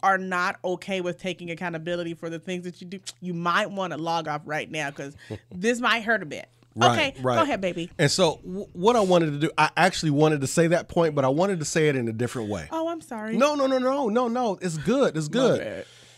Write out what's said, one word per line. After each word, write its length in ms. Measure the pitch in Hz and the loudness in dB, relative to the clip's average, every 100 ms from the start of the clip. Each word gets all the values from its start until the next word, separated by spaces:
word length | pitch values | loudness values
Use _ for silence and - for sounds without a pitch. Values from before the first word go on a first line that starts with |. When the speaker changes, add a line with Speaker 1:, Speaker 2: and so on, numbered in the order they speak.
Speaker 1:
are 160 | 196 190 | 0 0
not 400 | 185 180 185 - | 0 -2 -2 -2
okay 360 | 185 180 - 190 | -4 -4 -4 -4
with 160 | 175 175 | -4 -6
taking 320 | 185 170 175 | -8 -8 -8
accountability 640 | 165 180 165 160 175 170 | -8 -6 -6 -6 -6 -6
for 140 | 165 165 | -8 -10
the 80 | 165 | -10
things 240 | 170 180 | -8 -8
that 160 | 180 170 | -8 -12
you 60 | 180 | -14
do, 120 | 190 - - | -14 -14 -12
you 120 | 180 | -8
might 360 | 170 175 175 208 | -4 0 0 0
wanna 280 | 196 185 143 | -4 -6 -4
log 280 | 165 165 156 | -4 -4 -4
off 160 | 147 | -8
right 240 | 151 151 117 | -6 -6 -6
now, 220 | 156 143 | -6 -6
'cause 240 | 143 139 143 - | -8 -14 -14 -14
<laughs> 240 | 107 - | -14 -12
this 240 | 180 220 240 | -4 -2 0
might 240 | 240 226 | 2 0
hurt 200 | 214 220 | 0 -2
a 40 | 160 | -2
bit. 220 | 120 - _ _ | -12 -14 _ _
Speaker 2:
Right, 160 | - - 247 285 | 2 4 4 0
Speaker 1:
Okay, 100 | 269 | 0
Speaker 2:
right. 140 | 254 240 | 0 2
Speaker 1:
go 60 | |
ahead, 180 | 294 226 | 2 0
baby. 300 | 190 175 170 - | -2 -4 -8 0
Speaker 2:
And 120 | 147 | 2
so 300 | - 170 - | 4 2 0
w-, 220 | 175 185 - | -8 -10 -10
what 240 | 175 196 240 | 0 2 4
I 40 | |
wanted 320 | 190 180 160 | 6 6 4
to 60 | 143 | 0
do, 120 | 151 - | -2 2
I 140 | 151 - | 2 4
actually 340 | 185 - 165 | 2 2 0
wanted 300 | 139 156 151 | 4 4 4
to 60 | 135 | 0
say 200 | - 165 | 2 4
that 200 | 170 - | 2 0
point, 260 | 175 165 | 2 2
but 100 | 147 | 2
I 40 | 131 | 2
wanted 300 | 143 196 185 | 2 2 0
to 40 | |
say 240 | 147 165 151 | -2 2 2
it 80 | 135 | 2
in 120 | 117 | -2
a 40 | |
different 360 | 110 120 127 107 | -2 -4 -4 -4
way. 160 | 98 76 | -6 -6
Speaker 1:
Oh, 160 | 330 330 | -6 -4
I'm 120 | 339 | -6
sorry. 340 | - 220 214 220 | -10 -10 -4 2
Speaker 2:
No, 180 | 285 | 2
no, 120 | 294 269 | 2 2
no, 120 | 262 | 2
no, 300 | 254 277 214 | 2 0 0
no, 180 | 226 247 | 0 0
no. 300 | 233 240 180 | 0 -2 -2
It's 160 | 180 160 | -4 -4
good. 380 | 143 262 214 151 | 0 2 2 0
It's 120 | 151 | -2
Speaker 1:
My 40 | |
Speaker 2:
good. 280 | 226 247 135 | 2 4 2
Speaker 1:
bad. 240 | - 92 - - - | -2 -8 -12 -18 -20